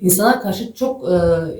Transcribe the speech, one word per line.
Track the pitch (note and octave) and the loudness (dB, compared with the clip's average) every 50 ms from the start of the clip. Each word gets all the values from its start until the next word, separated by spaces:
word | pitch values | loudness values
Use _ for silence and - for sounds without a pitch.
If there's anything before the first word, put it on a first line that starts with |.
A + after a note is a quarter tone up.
insana | G3 F#3 F3+ F#3+ G#3 A#3 B3+ B3 | 0 2 2 4 4 4 2 2
karşı | - G3+ F#3 - A3+ - - | 0 -4 -6 -6 -6 -10 -6
çok, | - B3+ C4 B3+ - - F3 | -4 -4 -4 -4 -4 -2 0
e, | F3+ F3 E3+ E3+ E3+ E3 D#3+ D#3 - - | 0 2 2 2 2 0 -2 -4 -8 -10